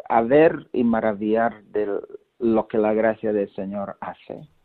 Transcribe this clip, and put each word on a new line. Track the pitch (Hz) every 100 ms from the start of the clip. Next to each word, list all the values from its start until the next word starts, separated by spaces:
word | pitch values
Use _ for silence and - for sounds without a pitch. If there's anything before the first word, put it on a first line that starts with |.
| -
a | 117
ver | 117 147 165 151 -
y | 123
maravillar | 117 113 110 101 107 110 113 104
de | - 107 104 98 - - _ -
lo | 117 110 -
que | 113
la | 107
gracia | 107 110 107 110
del | 104 101
Señor | - 98 101 98 -
hace. | 92 - - 160 156 _